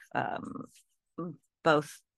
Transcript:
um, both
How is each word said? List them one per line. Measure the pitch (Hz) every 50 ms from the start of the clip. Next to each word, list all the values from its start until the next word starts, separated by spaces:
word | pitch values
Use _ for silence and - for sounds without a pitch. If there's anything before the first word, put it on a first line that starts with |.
| - - -
um, | - - - - - - - - - - - - - _ _ _ _ _ _ _ - 170 175 147 - _ _ _ _ -
both | 165 151 151 151 - - - _ _ _